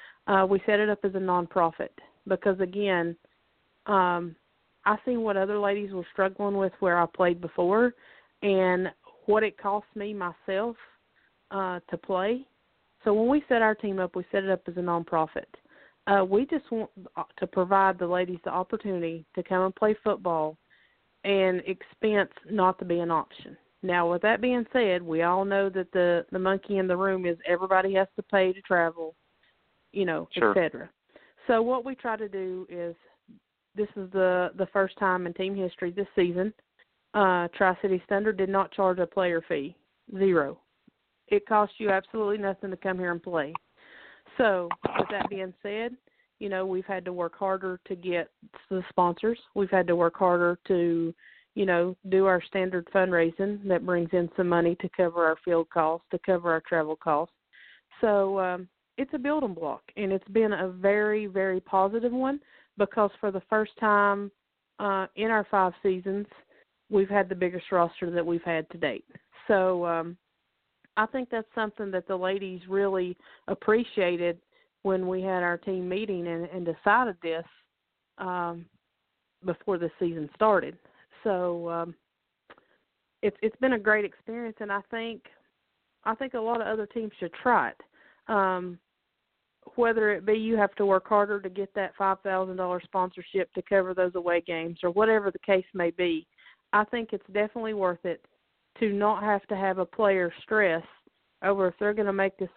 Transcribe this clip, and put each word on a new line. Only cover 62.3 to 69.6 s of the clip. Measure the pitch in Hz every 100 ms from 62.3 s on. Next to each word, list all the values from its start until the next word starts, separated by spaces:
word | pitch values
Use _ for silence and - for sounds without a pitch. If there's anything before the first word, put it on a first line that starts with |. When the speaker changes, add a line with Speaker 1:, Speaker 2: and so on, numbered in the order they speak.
| 285 - _ _ -
Speaker 1:
because | 196 - 202 -
for | 208
the | 190 -
first | 214 214 -
time, | 220 208 202 202 202 - _ _ _ -
uh, | 202 196 190 -
in | 220
our | 220 202
five | 196 185 -
seasons, | 202 185 190 196 202 - _ _ _ _ -
we've | 202 190
had | 202 185
the |
biggest | 185 180 180 -
roster | 185 170 - 180
that | 175
we've | 165 170
had | 170 160 156
to | 170
date. | 151 113 - - _ - -
So, | 202